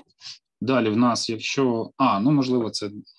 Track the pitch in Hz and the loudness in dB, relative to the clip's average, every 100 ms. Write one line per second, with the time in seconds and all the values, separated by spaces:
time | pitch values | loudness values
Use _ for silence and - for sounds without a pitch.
0 | _ _ - - _ _ 110 131 113 107 | _ _ -20 -20 _ _ -2 0 2 2
1 | 120 113 - 110 - - 131 113 110 - | 2 0 -4 -6 -4 0 0 0 -4 -2
2 | 131 98 123 147 131 127 107 - 104 104 | 0 2 4 2 2 0 -2 -6 -8 -10
3 | - | -18